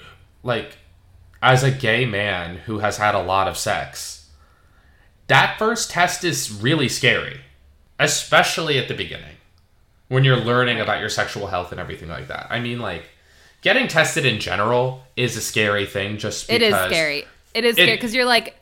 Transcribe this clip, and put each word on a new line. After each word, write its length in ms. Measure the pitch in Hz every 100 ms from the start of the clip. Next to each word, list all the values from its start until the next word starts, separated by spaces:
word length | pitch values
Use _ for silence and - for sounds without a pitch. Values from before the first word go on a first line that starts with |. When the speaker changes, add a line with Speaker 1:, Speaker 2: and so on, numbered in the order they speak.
| - - - _
Speaker 1:
like, 340 | 127 113 - - - - _ - - -
as 220 | 127 131
a 80 | 135
gay 340 | 135 113 117 127
man 520 | 101 104 90 85 90 -
who 140 | 107
has 180 | 104 98
had 180 | 104 101
a 60 |
lot 240 | 90 95 92
of 80 | -
sex, 720 | 110 87 67 - - - - - _ _ _ _ _ _ _ _ -
that 300 | 135 190 -
first 320 | 220 226 -
test 320 | 170 175 -
is 280 | 175 135 - 101
really 260 | 120 160 120
scary, 540 | - 123 95 - - - _ - _ _ -
especially 800 | 151 - - 160 175 - 156 135
at 100 | -
the 60 |
beginning, 420 | 110 82 78 73 - _ _ _ _ _ _ -
when 160 | 131
you're 140 | 135 120
learning 400 | 113 123 123 113
Speaker 2:
Right. 60 |
Speaker 1:
about 160 | 104 101
your 100 | 104
sexual 380 | 110 104 107 95
health 240 | 90 90
and 100 | -
everything 260 | 85 78 82
like 180 | 73 69
that. 200 | - -
I 100 | 117
mean, 200 | 120 120
like, 300 | 107 85 - _ _ _ - _
getting 240 | 180 247 220
tested 360 | 160 151 160 131
in 140 | 104
general 640 | 92 92 107 123 127 131 - -
is 200 | 123 110
a 60 |
scary 460 | - 110 104 101 98
thing 300 | 98 101 107
just 280 | 107 - -
Speaker 2:
It 100 | 226
is 120 | 220
Speaker 1:
because 180 | 196 185
Speaker 2:
scary. 340 | 165 156 143 - - _ 226
It 100 | 233
is 100 | 220
Speaker 1:
it 40 |
Speaker 2:
scary 140 | 214 220
'cause 160 | 233
you're 120 | 254 247
like 300 | 226 - -